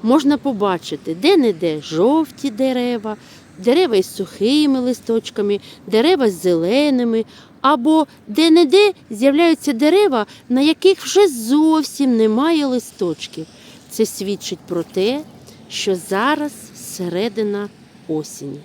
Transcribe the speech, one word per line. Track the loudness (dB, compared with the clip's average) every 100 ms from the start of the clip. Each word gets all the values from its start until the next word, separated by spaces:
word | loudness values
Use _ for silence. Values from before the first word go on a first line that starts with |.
можна | 4 2 2 0
побачити | -2 -2 -2 -2 -6 -10 -8 -2
де-не-де | 2 4 2 0 -4 -4
жовті | -6 0 2 2 -2 -6 -10
дерева, | -2 -2 0 -4 -4 -8 -12 -16 -20 -20 -4
дерева | 0 2 2 0
із | -2 -6
сухими | -10 -4 0 2 2 0
листочками, | -2 -4 -4 -4 -4 -6 -4 -4 -6 -20 -2
дерева | 2 2 2 0
з | 0
зеленими, | 0 0 0 0 2 0 0 -2 -4 -12 -20 _
або | 0 2 2 2 0 -8 -6
де-не-де | 0 4 4 6 4 4 0 _
з'являються | 0 2 4 2 2 -2
дерева, | 0 2 4 2 0 -4 -12 -4
на | 0
яких | 2 2 2 2
вже | 0 2 2
зовсім | 0 0 2 4 2 -2 -2 0 2
немає | 2 2 0 0 0
листочків. | -4 -6 -6 -6 -6 -10 -14 -16 -18 -20 -20 -16
Це | -4 -4
свідчить | -2 -6 -6 -8 -12 -6
про | -8
те, | -6 -2 -2 -2 -8 -20 -20 -20 -16
що | -8 -4 -4
зараз | -4 -2 0 -2 -4 -10 -20 -20
середина | -16 -10 -6 -4 -6 -4 -6 -6 -8 -14 -20 -20 -8
осені. | -8 -8 -14 -14 -14